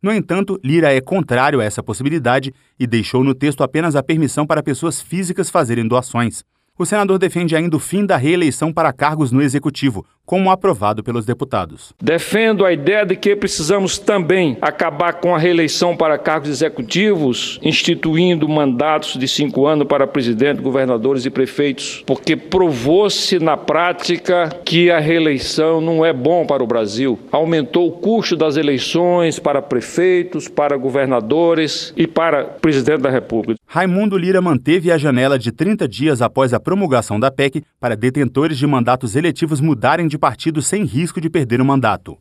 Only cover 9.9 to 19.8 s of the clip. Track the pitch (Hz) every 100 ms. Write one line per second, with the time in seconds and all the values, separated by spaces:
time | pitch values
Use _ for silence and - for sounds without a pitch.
9.9 | 98 - _ - 180 190 190 190 135 104
10.9 | 107 104 117 110 117 139 110 85 67 -
11.9 | _ 175 170 - 202 226 208 190 165 143
12.9 | 208 202 190 202 202 202 - 151 202 190
13.9 | - - 208 160 185 170 117 147 - 170
14.9 | 147 175 160 175 170 170 175 156 - 175
15.9 | 170 165 147 - 156 147 135 156 147 117
16.9 | 165 214 190 143 117 - - 147 131 -
17.9 | 170 160 156 180 170 156 151 143 120 147
18.9 | 156 151 - 127 - 143 123 139 156